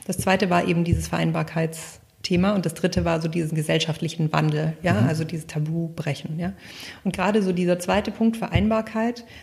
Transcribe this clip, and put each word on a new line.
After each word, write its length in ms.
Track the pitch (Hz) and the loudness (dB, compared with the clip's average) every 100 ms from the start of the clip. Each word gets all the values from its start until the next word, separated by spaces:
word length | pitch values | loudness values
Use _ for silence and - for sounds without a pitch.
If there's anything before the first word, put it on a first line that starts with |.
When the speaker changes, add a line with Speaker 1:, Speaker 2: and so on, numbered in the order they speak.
Speaker 1:
Das 140 | - 180 | -8 -2
zweite 320 | - 190 190 | 0 2 4
war 160 | 175 185 | 2 2
eben 160 | 170 | 2
dieses 240 | 170 165 160 | 2 0 0
Vereinbarkeitsthema 1500 | 170 165 160 156 165 160 160 - - - _ - 175 190 | 0 0 0 -2 -2 -2 -4 -14 -18 -20 _ -2 2 4
und 120 | 208 170 | 2 -2
das 80 | |
dritte 300 | - 180 175 | -2 -2 0
war 160 | 170 165 | 2 0
so 80 | 160 | 0
diesen 260 | 165 156 | -2 -2
gesellschaftlichen 760 | 156 151 160 170 156 160 - 156 | -2 0 0 0 -2 -4 0 0
Wandel, 400 | 156 156 151 160 160 | 2 2 2 -2 -2
ja, 120 | 175 196 | 0 4
Speaker 2:
Mhm. 60 | 120 | 4
Speaker 1:
also 140 | 160 | 2
dieses 220 | 160 165 - | -2 -6 -6
Tabu 420 | 156 151 165 165 | -2 -2 -2 -4
brechen, 460 | 165 151 139 - 156 | -4 -4 -4 -6 -4
ja. 140 | 180 196 - - - - | -6 -6 -14 -16 -16 -6
Und 100 | 196 | -4
gerade 260 | - 185 214 | 0 2 2
so 100 | 190 | 2
dieser 260 | 175 180 180 | 2 2 2
zweite 320 | 180 190 208 | 2 0 0
Punkt 260 | 196 226 226 | 2 2 2
Vereinbarkeit, 880 | 185 170 208 220 220 220 226 233 - - | -2 0 2 0 -2 -2 -2 -4 -12 -20